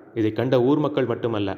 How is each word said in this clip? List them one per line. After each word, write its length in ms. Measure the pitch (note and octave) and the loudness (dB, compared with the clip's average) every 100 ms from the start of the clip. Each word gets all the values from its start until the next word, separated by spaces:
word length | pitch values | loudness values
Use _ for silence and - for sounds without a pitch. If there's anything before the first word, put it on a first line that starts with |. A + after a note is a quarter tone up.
| - | -10
இதை 180 | - G#2+ | -2 -2
கண்ட 300 | G#2+ B2+ C3 | 0 0 2
ஊர் 160 | A#2+ D3+ | 4 2
மக்கள் 280 | C#3+ D3 A#2+ | 0 0 -2
மட்டுமல்ல, 520 | A#2 A#2+ G#2+ G2 | -2 -4 -2 -4